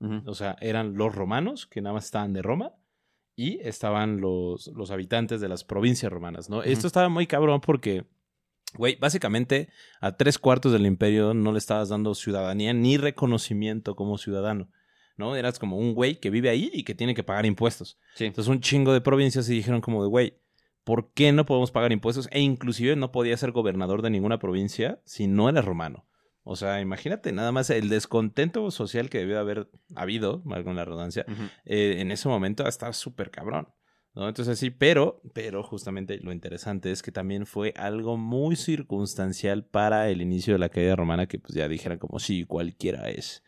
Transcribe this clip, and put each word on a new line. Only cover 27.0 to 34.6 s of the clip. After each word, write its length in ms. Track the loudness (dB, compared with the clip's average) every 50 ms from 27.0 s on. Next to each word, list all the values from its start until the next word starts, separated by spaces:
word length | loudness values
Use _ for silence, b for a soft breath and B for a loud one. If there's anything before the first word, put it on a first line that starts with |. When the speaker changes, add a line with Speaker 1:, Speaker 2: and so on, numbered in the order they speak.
| -4 -6 -6 -4 -4 -6
Speaker 2:
nada 220 | -4 -2 -2 0 0
más 160 | 0 0 0
el 220 | 0 0 2 2
descontento 800 | 0 0 0 0 0 0 0 0 0 0 0 0 0 -2 -4 -4
social 400 | -4 -4 -6 -4 -2 -4 -4 -2
que 80 | -4 -4
debió 200 | -2 -2 -2 -2
haber 300 | -2 -2 -4 -4 -6 -8 _ _ _ _ -10
habido, 460 | -8 -6 -4 -2 -2 0 -2 -2 -4 -6
valga 260 | -8 -8 -6 -6 -4 -4
la 140 | -6 -6
redundancia, 400 | -6 -8 -8 -8 -6 -6 -6 -8 B
Speaker 1:
Ujú. 140 | -8 -10 -10 -12 B B B
Speaker 2:
eh, 300 | -2 0 2 2 2 2 0
en 120 | -2 -4
ese 160 | -4 -4 -2
momento 380 | 0 0 0 0 -2 -2 -2 -2
a 60 | -4
estar 240 | -4 -4 -8 -8 -8
súper 360 | -8 -10 -10 -10 -10 -10 -10
cabrón, 380 | -10 -10 -8 -6 -6 -6 -6 -8 _ _ _ _ _ _ _ _ _
¿no? 120 | -8 -6 -6
Entonces 300 | -4 -4 -2 -2 -2
sí, 120 | -2